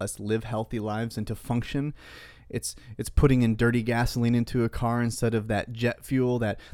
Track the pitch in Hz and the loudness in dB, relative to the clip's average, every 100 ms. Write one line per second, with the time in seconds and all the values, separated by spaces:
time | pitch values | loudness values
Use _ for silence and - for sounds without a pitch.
0 | 101 - 101 110 113 113 110 117 107 107 | -8 -6 -2 -2 -2 -6 -4 -4 -4 -4
1 | 117 - 107 110 - 120 - 139 147 - | -4 -6 -6 -6 -2 -2 -2 -4 -4 -8
2 | - - - - - 120 - - - 107 | -18 -20 -20 -20 -10 -8 -8 -12 -16 -10
3 | 120 - 143 127 117 110 117 120 113 117 | 0 4 6 6 4 4 2 2 2 0
4 | 120 123 117 120 117 127 113 - 120 120 | 0 2 2 2 2 0 0 0 0 0
5 | 120 - 117 113 110 104 - 113 120 - | 0 0 0 0 0 -2 -2 -2 -2 -2
6 | - 131 127 123 110 98 - | -2 0 2 2 -2 -4 -10